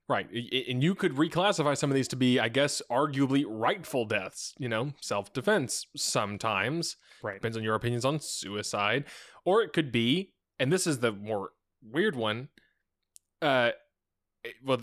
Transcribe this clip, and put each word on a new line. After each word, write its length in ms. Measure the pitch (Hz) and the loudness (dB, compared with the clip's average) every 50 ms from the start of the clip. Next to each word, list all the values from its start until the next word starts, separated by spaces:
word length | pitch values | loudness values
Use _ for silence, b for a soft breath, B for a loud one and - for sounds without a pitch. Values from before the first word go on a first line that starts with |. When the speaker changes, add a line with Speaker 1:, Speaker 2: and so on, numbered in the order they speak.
| _ - | _ -2
Speaker 1:
Right. 200 | - 104 - - - | -2 -2 -2 -4 -6
I, 140 | 117 123 - | -8 -6 -4
I, 140 | - 131 - - | -4 -4 -2 -2
and 120 | 127 127 | -2 2
you 140 | 139 170 196 | 2 2 2
could 200 | - 202 175 139 | 2 0 0 2
reclassify 640 | 135 160 165 - 170 185 208 196 - 147 147 143 131 | 2 0 2 2 2 2 2 2 2 2 0 0 0
some 140 | - 143 | 0 0
of 40 | 139 | 2
these 120 | 135 127 - | 2 0 0
to 60 | - | 0
be, 240 | 127 131 127 123 127 | 2 4 4 4 4
I 80 | 110 117 | 4 2
guess, 320 | 113 135 143 143 - - - - | 2 2 2 2 0 -4 -6 -2
arguably 540 | 117 131 151 151 139 135 139 127 135 139 143 104 | 0 0 0 0 2 0 2 2 2 2 0 0
rightful 580 | 110 107 110 135 208 190 156 - - 131 117 | -2 0 0 0 0 0 -4 -4 -2 -2 -2
deaths, 480 | 104 107 101 92 98 - - - - - - | 0 -2 -2 -4 -6 -10 -12 -12 -12 -10 -8
you 100 | 135 120 | -6 -4
know, 240 | 113 110 123 147 139 - | -2 -2 -2 -4 -6 -10
self-defense 880 | - - - 101 98 - _ 135 117 202 214 196 135 113 - - - - _ | -8 -4 -4 -4 -4 -4 _ -2 2 2 2 2 2 0 -4 -6 -8 -10 _
sometimes. 1000 | - - - - 131 107 101 104 98 - 113 107 95 98 120 151 170 160 - - B B B B B | -6 -6 -2 0 0 -2 -2 -4 -4 -2 -2 0 0 0 0 0 -2 -4 -4 -6 B B B B B
Speaker 2:
Right. 140 | - 110 98 | -10 -10 -8
Speaker 1:
Depends 220 | 98 - 113 113 113 | -6 -6 -6 -4 -4
on 60 | 110 | -2
your 120 | 110 110 | 0 0
opinions 300 | 110 - 120 120 120 113 | 0 0 0 -2 0 0
on 140 | 135 147 151 | 0 -2 -2
suicide. 840 | - - - - - 95 101 104 104 - - 107 101 104 113 139 143 B B B B B B B B | -4 -6 -8 -8 -8 -6 -6 -6 -6 -4 -2 0 2 2 2 0 -2 B B B B B B B B
Or 160 | 170 190 226 | 2 4 4
it 120 | 220 - - | 2 2 0
could 180 | 175 160 131 | 0 -2 0
be, 420 | 113 120 113 120 139 180 196 - _ _ _ _ _ _ | 0 2 2 4 2 2 0 -4 _ _ _ _ _ _
and 120 | 127 131 | 0 2
this 160 | 175 185 - 170 | 2 2 2 0
is 120 | 147 120 | 0 2
the 120 | 120 117 | 2 0
more 400 | 104 98 101 107 110 101 98 - - _ _ _ _ _ - | 0 -2 -4 -4 -2 -2 -2 -6 -10 _ _ _ _ _ -20
weird 320 | 107 117 156 202 220 160 | -6 -2 0 0 0 0
one, 320 | 123 113 107 107 117 131 - - b b b b b b _ _ _ _ _ _ - _ _ _ _ | 0 0 0 0 -2 -6 -10 -16 b b b b b b _ _ _ _ _ _ -20 _ _ _ _
uh, 300 | 165 147 135 127 120 117 - - _ _ _ _ _ _ _ _ _ _ _ _ - | 2 4 4 6 4 4 2 0 _ _ _ _ _ _ _ _ _ _ _ _ -16
it, 120 | 120 - - 127 | -16 -16 -10 -2
well, 160 | 135 131 117 | 0 0 0